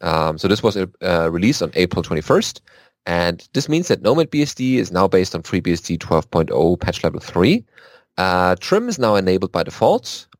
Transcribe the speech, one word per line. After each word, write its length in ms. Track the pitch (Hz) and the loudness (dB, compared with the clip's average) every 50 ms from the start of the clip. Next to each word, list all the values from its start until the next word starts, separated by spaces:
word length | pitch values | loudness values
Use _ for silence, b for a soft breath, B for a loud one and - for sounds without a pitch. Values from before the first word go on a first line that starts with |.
um, 380 | 90 85 80 80 80 78 78 80 | -4 -2 0 0 0 -2 -2 -2
so 100 | - 92 | -2 0
this 140 | 104 110 | 0 0
was, 140 | - 110 98 | 0 0 0
uh, 540 | 98 92 87 - _ - 92 87 82 82 82 | -2 -4 -6 -8 _ -2 0 0 0 0 0
released 320 | 85 85 95 120 147 - | 0 0 0 0 0 0
on 80 | 90 78 - | -4 -2 0
April 280 | 87 90 87 - 92 | 0 0 0 -2 -4
twenty-first, 600 | 80 - 85 78 - - 143 202 226 - - - b b b b b b b _ _ | -4 -4 -4 -4 0 2 2 2 2 -2 -8 -14 b b b b b b b _ _
and 420 | 92 85 87 87 87 85 85 - _ | -2 0 0 0 0 -2 -4 -10 _
this 160 | - - - - | -6 -4 -2 0
means 200 | 151 165 180 - | -2 -2 0 0
that 140 | - - | -2 0
Nomad 280 | - 110 139 165 160 - | 2 2 2 2 0 0
B 120 | - 147 | 0 -2
S 120 | 147 139 - | -2 -2 -4
D 240 | - 127 131 131 120 | -4 -2 0 0 0
is 140 | 98 87 | 0 0
now 160 | 90 90 98 90 | 0 2 2 4
based 260 | - 92 92 - - | 4 2 2 0 -4
on 80 | 82 | -8
FreeBSD 560 | - - - 90 - 90 85 85 - - 85 80 | -6 -4 -4 -2 0 0 -2 -2 -2 -4 -6 -6
twelve 320 | - - 85 78 - - | -2 0 0 0 0 0
point 200 | - 82 78 - | 0 -2 0 0
oh 240 | - 67 82 85 90 | 2 2 2 2 2
patch 280 | - - 90 - - - | 0 -2 -4 -4 -2 -4
level 160 | 80 71 69 | -4 -4 -6
three. 440 | - - - 90 - 139 196 247 - b b b b b b b b b _ | -10 -6 0 2 2 4 2 0 -2 b b b b b b b b b _
Uh, 400 | - 92 92 90 90 90 90 90 - | -2 0 0 2 2 2 2 2 0
trim 300 | - - 185 214 240 240 | 0 0 0 0 0 -2
is 100 | 202 135 | -2 -2
now 160 | 123 110 104 | 0 2 2
enabled 380 | 98 95 92 92 92 95 92 | 2 2 2 2 0 0 -2
by 100 | - 87 | -2 -4
default. 640 | 80 - - - 110 135 202 254 - - - - - _ _ | -4 -4 -2 0 2 2 2 2 -2 -8 -14 -14 -16 _ _